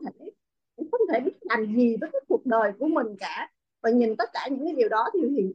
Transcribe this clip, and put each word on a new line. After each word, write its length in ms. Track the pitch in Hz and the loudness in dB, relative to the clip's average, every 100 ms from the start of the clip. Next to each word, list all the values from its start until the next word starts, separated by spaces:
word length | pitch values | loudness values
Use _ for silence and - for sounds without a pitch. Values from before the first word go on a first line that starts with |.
thể, 260 | 285 - 349 - _ _ _ - 320 | -4 -12 -18 -20 _ _ _ -12 -4
không 100 | 494 370 | 0 2
thể 80 | 247 | 0
biết 120 | 262 - | -2 -6
làm 360 | - 226 220 226 | -2 -2 0 2
gì 200 | 240 220 | 2 2
với 100 | 214 | -4
cái 80 | - - | -6 0
cuộc 180 | - 262 | 0 2
đời 260 | 226 208 196 | 2 2 0
của 100 | 311 | 0
mình 280 | 320 226 196 | 0 -2 -4
cả. 280 | 180 185 - _ _ _ | -8 -8 -10 _ _ _
Và 80 | 226 | 2
nhìn 260 | 240 226 220 | 4 4 0
tất 140 | 240 | -4
cả 160 | 220 247 | -6 -6
những 140 | 262 | -4
cái 100 | 320 | -2
điều 140 | 294 208 | 0 2
đó 220 | 214 403 | 2 0
thì 60 | 381 | 0
Huyền 320 | 254 277 190 | 0 0 -2